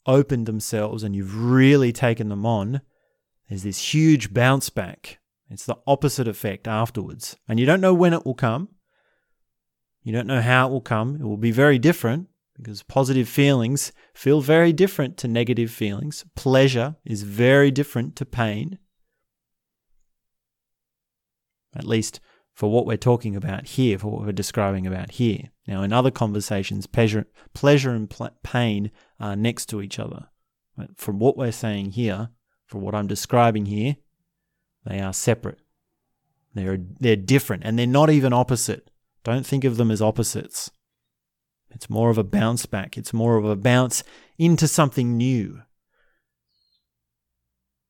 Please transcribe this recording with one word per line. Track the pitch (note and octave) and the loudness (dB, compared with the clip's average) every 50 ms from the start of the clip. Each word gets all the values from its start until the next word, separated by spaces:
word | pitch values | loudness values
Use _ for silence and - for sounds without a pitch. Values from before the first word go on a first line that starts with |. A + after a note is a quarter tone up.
| - | -2
opened | - C3 C#3 C#3+ - C#3+ A#2+ A2+ | 2 4 4 4 2 0 -4 -4
themselves | A2+ G#2+ G#2+ - - - G#2+ G#2 G#2+ A#2 A2+ G#2+ | -4 -6 -6 -6 -4 -4 -4 -4 -4 -4 -6 -6
and | G#2 G2 | -6 -4
you've | G2 G2 F#2+ G2+ A2 | -6 -6 -6 -6 -4
really | A#2 A#2+ B2+ C3 C3 C3+ C#3+ C#3 C3 A#2+ A#2 | 0 4 6 8 8 8 8 8 6 4 0
taken | - C3 A#2+ A#2 A2+ A2+ G#2+ | 0 0 0 0 0 -2 -6
them | G2+ G2+ G2+ | -4 -4 -2
on, | A#2 A#2 G#2 G2 G#2+ B2+ C#3 - _ _ _ _ _ _ _ _ _ _ _ _ - | -2 -2 -2 -2 -4 -6 -6 -8 _ _ _ _ _ _ _ _ _ _ _ _ -14
there's | G#2 F#2+ F#2 | -12 -8 -8
this | G2+ F#2+ - - - - | -8 -8 -6 -4 -2 2
huge | D3+ D#3+ D#3+ D#3 C3 G#2+ F#2+ G2 | 4 6 6 6 4 2 0 0
bounce | A#2+ A#2+ C3 C3+ C3+ - - | 2 2 4 2 2 0 -4
back. | - A2+ F#2+ F2 - - - - - _ _ _ _ _ _ - | -6 -6 -8 -8 -10 -16 -18 -20 -20 _ _ _ _ _ _ -20
It's | - - - | -18 -12 -8
the | - A#2 - - | -10 -10 -4 0
opposite | - C#3 C3+ - C#3+ - - B2+ | 0 0 2 2 0 0 -2 -4
effect | A2+ G2+ - - G#2+ F#2+ - - | -4 -4 -6 -6 -6 -6 -6 -6
afterwards. | A2+ A2 G#2+ A2+ A2+ - G#2+ F2+ D2+ D#2 A#2 - - - _ _ | -4 -2 -2 -2 -2 -4 -6 -10 -10 -12 -14 -14 -16 -16 _ _
And | - A2 A#2 | -2 0 2
you | B2 | 4
don't | C3+ E3+ F#3+ | 4 4 4
know | F#3+ F#3 F#3 | 4 4 4
when | E3+ F3+ F3 E3 | 6 6 4 4
it | E3 - | 2 -2
will | C3+ B2+ | -4 -4
come. | - C3+ A#2 A2+ C3 F#3 G#3 _ _ _ _ _ _ _ _ _ _ _ _ _ _ _ _ _ _ _ _ _ _ _ _ _ _ - | -2 -2 -2 -2 -4 -8 -10 _ _ _ _ _ _ _ _ _ _ _ _ _ _ _ _ _ _ _ _ _ _ _ _ _ _ -8
You | A2+ G#2+ | -6 -4
don't | A#2+ A#2+ | -4 -2
know | G#2 C3+ B2 A2 | -2 0 0 2
how | B2 B2+ B2+ B2+ | 2 4 4 2
it | C3 C3+ | 2 0
will | B2+ | -4
come. | - - A#2+ G#2+ A2 B2+ C#3+ D3+ | -4 -2 -2 -2 -2 -4 -6 -6
It | C#3 | -6
will | A2 G#2 | -6 -4
be | G#2 A2 A#2 A2 | -2 -2 0 4
very | B2 C#3+ D3 C#3+ B2 | 4 6 6 6 6
different | A#2 D#3+ E3+ - - A2+ A#2 E3 F#3 - _ _ _ _ _ | 4 2 2 2 0 -2 -2 -2 -6 -10 _ _ _ _ _
because | - A#2+ A2+ G#2 - - | -20 -16 -16 -16 -16 -12
positive | - - C3+ C3+ B2+ C3+ C3 A#2+ A#2+ | -4 0 0 0 2 2 0 0 0
feelings | - - C#3+ C#3+ C#3 B2+ A2+ A#2 C#3 C#3 - - - _ _ _ _ | 2 2 4 4 4 2 2 0 -2 -4 -4 -6 -10 _ _ _ _
feel | - - C3 D3 D3+ | -2 2 2 4 4
very | C3 C3+ D#3 E3 E3+ E3+ D#3+ | 4 4 4 6 6 6 4
different | D3+ F#3 G3 - - C#3+ B2 - - | 4 2 0 0 -2 -4 -4 -6 -6
to | - B2 | -6 -2
negative | A#2 A#2 A#2 A#2 B2 A#2 A#2 A2+ | 0 0 0 0 0 0 -2 -4
feelings. | A2+ - A2 G#2 G2+ G#2 C3+ D3+ - - - _ - | -4 -4 -6 -4 -4 -6 -8 -10 -10 -12 -16 _ -12
Pleasure | - - C3+ C3 C3 C3+ C3+ B2+ A#2 A#2 C#3+ D#3 - - | -6 0 2 4 6 4 4 4 0 -2 -4 -6 -10 -12
is | - A2+ G2 G2+ | -10 -8 -8 -8
very | G2+ G2+ G#2+ A#2+ B2+ C3+ C#3 C#3+ C#3+ | -6 -2 2 4 6 6 6 6 4
different | C3 C#3 C#3+ - - B2 A#2 A#2+ - | 4 0 -2 -4 -4 -6 -6 -6 -8
to | - C#3 | -10 -12
pain. | - - B2+ A#2 G#2+ G#2 G#2+ A#2+ E3 G3 - _ _ _ _ _ _ _ _ _ _ _ _ _ _ _ _ _ _ _ _ _ _ _ _ _ _ _ _ _ _ _ _ _ _ _ _ _ _ _ _ _ _ _ _ _ _ _ _ _ _ _ _ _ _ _ _ _ _ - | -8 -6 -4 -4 -4 -4 -6 -8 -8 -10 -12 _ _ _ _ _ _ _ _ _ _ _ _ _ _ _ _ _ _ _ _ _ _ _ _ _ _ _ _ _ _ _ _ _ _ _ _ _ _ _ _ _ _ _ _ _ _ _ _ _ _ _ _ _ _ _ _ _ _ -14
At | - - | -10 -6
least | A2 A2+ A2+ G#2+ - - - _ _ _ _ _ _ _ - | -2 -2 -2 -2 -4 -8 -14 _ _ _ _ _ _ _ -4
for | G#2+ G#2 | -2 0
what | A2 A#2+ - | 2 2 0
we're | - A2+ | 0 -2
talking | G#2 - B2+ A#2+ A#2 - A2 G2 | 0 2 2 2 2 0 -6 -8
about | G2 F#2+ - F#2+ - - - | -6 -6 -6 -8 -8 -10 -8
here, | - - B2+ A#2+ G2 | -4 0 0 0 0
for | F2+ G2 G#2 | -2 -4 -8
what | A2 - G#2 | -8 -6 -6
we're | G#2 G2 | -6 -6
describing | G2 F#2+ - - A2+ G#2 G2 G2 F#2+ F#2 | -6 -6 -6 -2 -2 -2 -2 -2 -2 -4
about | F#2 F#2 F#2 F#2 - - | -6 -6 -8 -10 -10 -4
here. | - B2 A2+ G2 - - - _ _ _ - | -2 0 0 0 -2 -6 -14 _ _ _ -8
Now, | G2 F#2+ G2 | -6 -4 -2
in | G2 A2 | 0 2
other | B2 B2+ C3+ | 2 2 2
conversations, | - - A#2+ G#2+ G#2 G#2 G2+ - G#2+ G2 G2 - G2+ G2 F#2+ - | 2 0 -2 -2 -2 -4 -4 -4 -4 -4 -4 -6 -8 -10 -10 -4
pleasure, | - B2 A#2 G#2+ G#2 A2 - _ _ _ - - - | 0 2 2 2 2 -2 -6 _ _ _ -20 -20 -8
pleasure | - - C#3+ D3 C#3 C3 C3 A#2+ | 0 4 4 4 4 4 0 -4
and | A2+ G#2+ G2 | -4 -6 -8
pl-, | - - A#2+ A2+ - _ - | -10 -12 -12 -12 -12 _ -10
pain | - - B2 A#2+ A2+ G#2 G2+ G2+ F2+ - _ _ _ _ - | -4 -2 0 0 0 0 -2 -4 -6 -8 _ _ _ _ -12
are | A2 G#2 G2 | -10 -8 -4
next | G2+ A2 A#2 A#2 A#2 - | -2 -2 -2 -2 -4 -8
to | - A2+ G#2 G2+ | -10 -10 -10 -10
each | F#2+ - - | -10 -10 -12
other. | G#2+ A2+ - - - _ _ _ _ _ _ _ _ _ _ | -12 -12 -12 -16 -18 _ _ _ _ _ _ _ _ _ _
But | - - - _ | -16 -16 -16 _
from | - - - G2+ G2 | -14 -8 -6 -4 0
what | A2 C3+ - | 2 2 2
we're | - C3 A#2 A2 | 2 -2 -6 -6
saying | - - A2 G#2 G2+ G2 G2 G2 | -6 -6 -6 -4 -4 -6 -6 -4
here, | A#2 A#2+ A2 F#2+ G2 A2+ A#2 _ _ _ _ _ _ _ | -4 -2 -2 -2 -4 -6 -10 _ _ _ _ _ _ _
from | _ - G2+ G2 | _ -12 -10 -8
what | G2+ G2+ | -6 -4
I'm | G#2 G2+ | -4 -4
describing | F#2+ G#2 - - - - A#2+ A#2+ A#2 G#2+ G#2+ G#2 | -4 -4 -6 -4 0 4 4 4 4 2 0 -2
here, | G2 G#2 G#2 G#2+ C3+ D3 - _ _ _ _ _ _ _ _ _ _ _ _ _ _ _ _ - | -4 -4 -2 -2 -2 -4 -6 _ _ _ _ _ _ _ _ _ _ _ _ _ _ _ _ -12
they | - G2 G2 | -10 -8 -8
are | G2 F#2+ F#2 | -6 -6 -6
separate. | - - B2 A2+ - - G2 - - _ _ _ _ _ _ _ _ _ _ _ _ _ _ _ _ _ _ - | -4 0 0 0 0 -2 -10 -12 -14 _ _ _ _ _ _ _ _ _ _ _ _ _ _ _ _ _ _ -10
They're, | G#2 F#2+ F#2+ F#2+ F#2+ F2+ F#2 - - | -6 -4 -4 -4 -4 -6 -10 -8 -2
they're | B2 A#2+ A2 | 2 2 2
different, | G2+ F#2 F#2+ C3+ C#3 - - G#2+ E2+ D#2+ | 2 2 4 2 2 2 0 -6 -6 -6
and | A2 A2+ A#2+ | -4 -2 0
they're | A#2+ | 0
not | A#2+ B2+ C#3+ D#3 D#3 | 2 4 4 6 6
even | D#3 D3 B2+ C3 B2 | 6 4 4 4 2
opposite. | B2 B2 - B2+ A2+ - - G#2 - - _ _ _ _ _ _ _ - | 2 2 0 0 -2 -2 -4 -6 -8 -10 _ _ _ _ _ _ _ -6
Don't | - A#2 C3+ C3 | -4 -4 -4 -4
think | - C#3 C3+ B2+ | -2 -2 0 0
of | C3 A#2 | 0 2
them | A2+ A#2+ A2+ | 2 2 2
as | A2 G#2 | 2 2
opposites. | A2 G#2+ G#2+ - A2 - - G#2 - - - - - - _ _ _ _ _ _ _ _ _ _ _ _ _ _ _ _ _ _ _ _ | 2 0 0 0 -2 -2 -4 -8 -10 -10 -12 -12 -12 -14 _ _ _ _ _ _ _ _ _ _ _ _ _ _ _ _ _ _ _ _
It's | - - - - | -20 -18 -12 -8
more | G#2+ G#2+ A2+ A#2 | -4 0 2 2
of | A2+ A2 | 2 2
a | G2+ | 0
bounce | G2 - G3+ A2 A2+ A#2 A#2 - | 0 0 0 0 0 0 -2 -6
back. | - - G2+ F#2+ - - | -6 -8 -8 -8 -10 -12
It's | A2+ G#2 - - | -12 -10 -6 -4
more | A2+ A2+ A#2 A#2 | -2 0 2 2
of | A2 G#2 | 2 2
a | G#2+ G#2+ | 0 -2
bounce | F#2+ G2+ B2+ B2 B2+ B2+ B2 - - - - - - _ _ _ - | 0 2 2 4 4 2 2 -2 -6 -8 -10 -16 -20 _ _ _ 0
into | E3 E3+ E3+ - D#3+ | 2 4 4 4 2
something | D3 - - D#3 C3+ - C#3 B2 A#2+ A#2+ | 2 2 2 2 2 0 -2 -2 0 0
new. | A#2 A#2+ C3 C3 A#2 G2 F#2 - - - _ _ _ _ _ _ _ _ _ _ _ _ _ _ _ _ _ _ _ _ _ _ _ _ _ _ _ _ _ _ _ _ _ _ _ _ _ _ _ _ _ _ _ _ _ | 0 0 0 0 0 -2 -4 -8 -14 -20 _ _ _ _ _ _ _ _ _ _ _ _ _ _ _ _ _ _ _ _ _ _ _ _ _ _ _ _ _ _ _ _ _ _ _ _ _ _ _ _ _ _ _ _ _